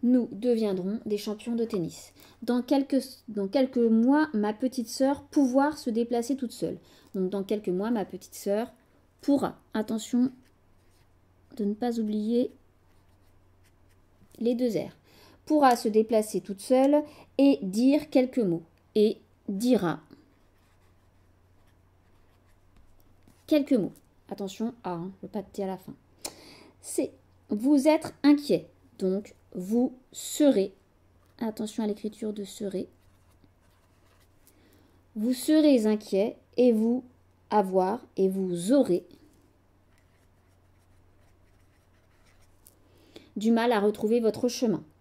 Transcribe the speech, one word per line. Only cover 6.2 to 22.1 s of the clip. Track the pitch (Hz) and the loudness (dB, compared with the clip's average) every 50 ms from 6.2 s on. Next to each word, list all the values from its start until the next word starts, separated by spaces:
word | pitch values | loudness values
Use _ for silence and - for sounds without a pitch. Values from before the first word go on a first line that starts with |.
| 233 233 285 | -2 -2 -4
toute | 269 254 226 - | -4 -4 -8 -8
seule. | - 165 160 185 185 _ _ - - _ _ _ | -6 -6 -6 -6 -8 _ _ -20 -20 _ _ _
Donc, | 196 185 185 | -4 -4 -2
dans | 185 202 190 | -2 -6 -4
quelques | 196 220 208 208 - | -4 -4 -4 -2 -4
mois, | 180 180 196 220 | -4 -2 -2 -2
ma | 240 220 190 | -2 -4 -4
petite | - - 185 - - - | -6 -10 -18 -18 -18 -20
sœur | - - 202 196 208 233 247 - _ _ _ _ _ _ _ _ _ | -10 -4 -2 -2 -2 -2 -6 -10 _ _ _ _ _ _ _ _ _
pourra. | - - 285 277 233 - - - _ _ _ | -2 0 0 0 0 -4 -8 -10 _ _ _
Attention | 220 214 214 226 226 - - - 240 247 262 - - _ _ _ _ _ _ _ _ _ _ _ _ _ _ _ _ _ _ _ _ _ _ - | -6 -4 -4 -4 -8 -6 -2 0 0 0 0 -2 -8 _ _ _ _ _ _ _ _ _ _ _ _ _ _ _ _ _ _ _ _ _ _ -8
de | - 214 | -6 -4
ne | 202 208 | -4 -4
pas | 214 - 247 233 233 | -2 -4 -4 -2 -2
oublier | 220 208 214 214 208 214 233 240 254 - - _ _ _ _ _ _ _ _ _ _ _ _ _ _ _ _ _ _ _ _ _ _ _ _ _ _ _ _ _ _ _ _ _ - _ - - | -4 -4 -2 -4 -2 0 0 0 0 -2 -4 _ _ _ _ _ _ _ _ _ _ _ _ _ _ _ _ _ _ _ _ _ _ _ _ _ _ _ _ _ _ _ _ _ -20 _ -12 -4
les | 226 233 247 | -2 -2 -2
deux | 233 254 247 208 160 | 0 -2 -2 -2 -2
R. | - - - _ _ _ _ - - - - _ _ | -6 -6 -12 _ _ _ _ -20 -20 -20 -20 _ _
Pourra | - 311 302 285 262 240 | 0 2 4 6 6 4
se | 233 - 226 | 4 0 0
déplacer | 208 220 220 220 233 220 214 214 - 190 | 2 2 2 4 2 0 0 0 -4 -6
toute | 185 - 202 196 | -6 -6 -12 -12
seule | - - 262 254 269 277 294 294 302 294 - - - _ _ | -2 2 4 4 6 6 4 2 2 0 -12 -20 -20 _ _
et | - 277 277 277 - - | 4 4 4 4 2 0
dire | 190 185 214 240 269 277 302 302 - | -4 -2 2 4 4 4 4 0 0
quelques | - 277 254 254 254 - | 2 2 2 2 0 -2
mots. | 226 190 165 165 - _ _ _ _ _ _ | 0 0 0 -2 -4 _ _ _ _ _ _
Et | 220 208 220 - - _ _ _ _ _ - | 2 2 2 2 -2 _ _ _ _ _ -8
dira | 202 190 226 247 254 202 185 170 156 - - _ - _ _ _ _ _ _ _ _ _ _ _ _ _ _ _ _ _ _ _ _ _ _ _ _ _ _ _ _ _ _ _ _ _ _ _ _ _ _ _ | -8 -2 0 2 2 2 2 -2 -4 -6 -10 _ -20 _ _ _ _ _ _ _ _ _ _ _ _ _ _ _ _ _ _ _ _ _ _ _ _ _ _ _ _ _ _ _ _ _ _ _ _ _ _ _